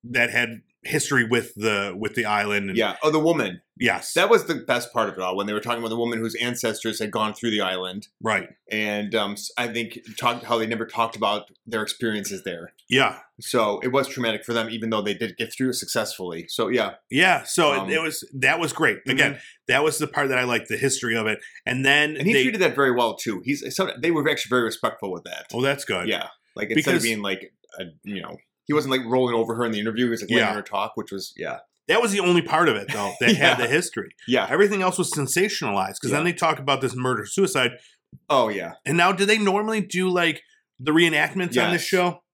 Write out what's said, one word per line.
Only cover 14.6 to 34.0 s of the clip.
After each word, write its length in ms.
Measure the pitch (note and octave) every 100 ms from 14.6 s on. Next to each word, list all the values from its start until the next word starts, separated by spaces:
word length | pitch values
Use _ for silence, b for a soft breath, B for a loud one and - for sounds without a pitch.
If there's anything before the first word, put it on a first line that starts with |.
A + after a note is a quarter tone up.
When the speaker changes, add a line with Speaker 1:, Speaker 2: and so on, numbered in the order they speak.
| A2
Speaker 2:
even 220 | A2+ A2+
though 100 | A2
they 120 | G2+ F#2+
did 200 | G#2+ -
get 140 | A2+
through 200 | - C3
it 20 |
successfully. 720 | B2+ - B2 G#2+ - F2+ E2+ F2
So, 220 | - A#2
yeah. 220 | B2 G2+ - _
Speaker 1:
Yeah. 320 | B2+ F#3 D#3
So 300 | - - D#3
it, 60 | C#3
Speaker 2:
Um, 100 | C3+
Speaker 1:
it 120 | D#3
was, 220 | D#3+ D3+ - C#3
that 240 | C3 E3
was 120 | D#3+
great. 280 | - D3+ G#2 -
Again, 240 | C#3 C3+
Speaker 2:
mm-hmm. 80 | - B B -
Speaker 1:
that 160 | B2
was 140 | D#3 -
the 100 | D3+
part 220 | - C#3
that 80 | B2+
I 60 | B2
liked, 240 | A#2 -
the 80 | G#2
history 400 | C3+ - A#2+ A2+
of 80 | G#2+
it. 120 | G#2+ B B -
And 180 | B2+
then 320 | C3+ D3 D3+ D3+
Speaker 2:
And 120 | E3
he 40 |
Speaker 1:
they 100 | C#3
Speaker 2:
treated 180 | C3 G#3+
that 140 | E3+ B2
very 160 | C#3
well, 240 | B2 A#2 G2
too. 260 | - F#2
He's, 320 | B2 C#3+ B2+ C3
so 160 | F#3+ -
they 120 | D#3
were 180 | E3 D3
actually 200 | C#3+ -
very 120 | B2+
respectful 480 | A2+ - A#2 - G2+
with 120 | F2+
that. 240 | E2+ D#2 -
Speaker 1:
Oh, 100 | A2+
that's 200 | C3+ C#3
good. 240 | - F#2+ F2+
Speaker 2:
Yeah. 200 | F#2+ - - _ -
Like, 140 | G#2+
instead 240 | A2 D3 C3
of 60 |
Speaker 1:
Because 20 |
Speaker 2:
being, 180 | A#2 A2
like, 300 | G2+ F#2 - _ _ F#2+
a, 80 | F#2 D#2+
you 180 | G2+ G2
know, 160 | D#2+ E2+ _ _ -
he 60 |
wasn't, 180 | D3 C3+
like, 80 | C3 A2+
rolling 300 | B2+ B2+ A#2
over 180 | A2+ A#2
her 100 | A#2
in 80 |
the 60 | G#2+
interview. 240 | G#2+ A2+ B2
He 40 |
was, 100 | A2+
like, 100 | G#2
letting 160 | A#2+ G#2+
Speaker 1:
Yeah. 60 |
Speaker 2:
her 80 | G2+
talk, 320 | G2+ G2+ G#2+ -
which 160 | G#2
was, 220 | G2 F#2 -
yeah. 220 | D#2+ - - _ -
Speaker 1:
That 140 | G3
was 100 | A#3
the 80 | G3
only 200 | F3+ F3
part 260 | E3+ D#3+ E3
of 80 | G#2+
it, 100 | G2
though, 220 | G#2+ G2+ -
that 80 | A#2+
Speaker 2:
<laughs> 80 | F3
Speaker 1:
had 240 | C#3 -
Speaker 2:
Yeah. 80 | A#2
Speaker 1:
the 0 |
history. 420 | D3 F3+ -